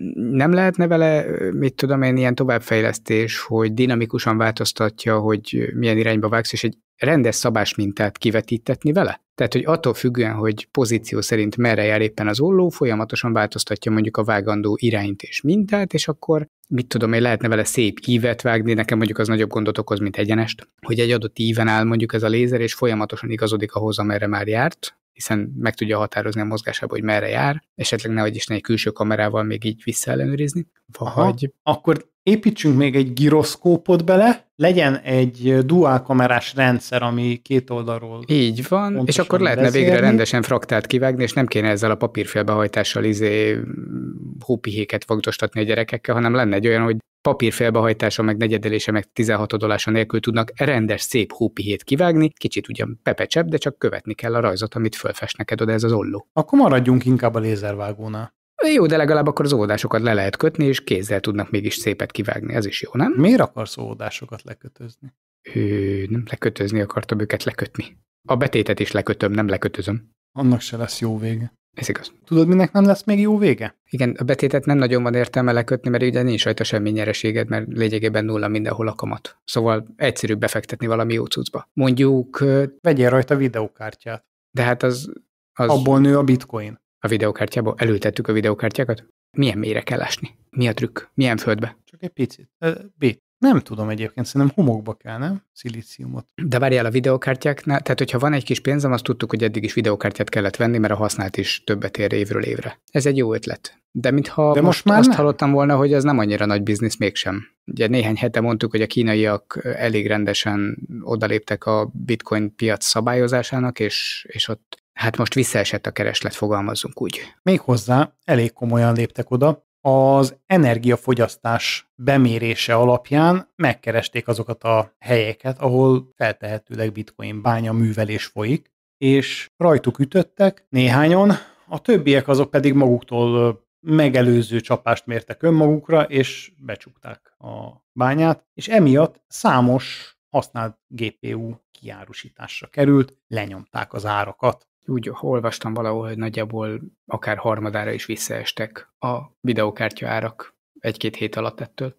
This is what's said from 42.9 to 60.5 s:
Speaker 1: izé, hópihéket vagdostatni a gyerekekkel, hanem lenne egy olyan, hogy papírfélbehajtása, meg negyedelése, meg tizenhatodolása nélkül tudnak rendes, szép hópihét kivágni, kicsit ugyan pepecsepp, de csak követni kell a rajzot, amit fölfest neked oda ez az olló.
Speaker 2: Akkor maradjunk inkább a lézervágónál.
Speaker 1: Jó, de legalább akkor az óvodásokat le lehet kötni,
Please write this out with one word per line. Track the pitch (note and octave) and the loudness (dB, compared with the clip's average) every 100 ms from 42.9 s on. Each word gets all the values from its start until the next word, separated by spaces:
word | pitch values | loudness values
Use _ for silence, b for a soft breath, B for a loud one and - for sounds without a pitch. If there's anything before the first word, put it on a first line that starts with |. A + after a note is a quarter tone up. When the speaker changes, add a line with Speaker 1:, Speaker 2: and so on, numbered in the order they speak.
| A2+ | 0
Speaker 1:
izé, | A2 G#2 G#2+ G#2+ G#2+ A2 A2+ - - B2 B2 - C3 C3+ | 0 0 0 2 0 -2 -6 -10 -10 -10 -10 -10 -14 -10
hópihéket | - A2+ A2 G#2 G#2 G#2+ | -4 -4 -4 -6 -4 -4
vagdostatni | - A2 A2+ - G#2+ A2 | -2 -4 -2 -4 -4 -2
a | |
gyerekekkel, | G#2+ A2 A2 A#2 - | -2 0 -2 -6 -2
hanem | A#2 A#2 | 0 2
lenne | B2+ A2 | 2 2
egy | G2+ A#2 | 2 2
olyan, | A2+ | 2
hogy | A#2 A2 - _ | 2 -2 -6 _
papírfélbehajtása, | D3 C#3 A2+ - A#2 A2+ A2+ G#2 A2 - | -2 0 0 0 0 2 2 2 0 0
meg | G#2+ G#2+ | -2 0
negyedelése, | A2+ A2 G#2+ G#2+ - | 0 0 -2 -4 -2
meg | G#2+ - | -2 -2
tizenhatodolása | - A2 G#2 G#2+ G#2+ G#2+ G#2 - | -2 0 0 -2 -2 -2 -2 0
nélkül | A2 A2 A2+ | 0 0 -2
tudnak | A#2 A2+ A2+ - | -2 -2 -2 -2
rendes, | C#3+ B2 G#2+ G2 | 0 0 0 -2
szép | - A#2+ G2 | -2 -2 -2
hópihét | - A2+ - G#2+ G2 | -2 -4 -4 -6 -4
kivágni, | - C#3 F3 D#3+ D#3 - | -2 0 2 2 2 -2
kicsit | A#2+ G2+ - | -6 -6 -8
ugyan | A2 A2 A2+ | -6 -8 -6
pepecsepp, | B2+ - G2+ E3 E3+ | -4 -2 -2 -2 0
de | D3+ | -2
csak | C#3+ - | -4 -2
követni | A2 G2 G#2+ | -2 -2 -10
kell | G#2 A#2 | -8 -4
a | A#2 | 0
rajzot, | A#2 F#2 G#2+ | 0 0 -4
amit | A#2 A2 - | -2 -4 -4
fölfest | G#2+ - - - | -8 -6 -8 -8
neked | G#2+ A2+ | -6 -2
oda | A2 | 0
ez | A2 | 0
az | A2+ | 2
olló. | A2+ G2 G2+ - | 0 -2 -6 -6
Speaker 2:
Akkor | D#3 - C#4 | -4 2 4
maradjunk | G#3+ B2+ B2 B2+ | 6 4 4 2
inkább | B2 B2+ A#2+ | 4 2 2
a | A2+ | 0
lézervágónál. | A2 G#2 G#2 G2+ G2+ G#2 A2 G#2+ A2+ _ _ - D#4 | -2 -2 -4 -6 -8 -8 -10 -10 -12 _ _ -2 2
Speaker 1:
Jó, | C#4+ E3 | 4 4
de | D#3+ | 4
legalább | D3 D3+ D3 | 4 2 2
akkor | - | 0
az | C#3+ | 0
óvodásokat | C3 G#2 G#2+ A2+ A2 | 2 2 0 0 0
le | A#2 | 2
lehet | G#2 G2 - | 2 0 0
kötni, | D#3 | 0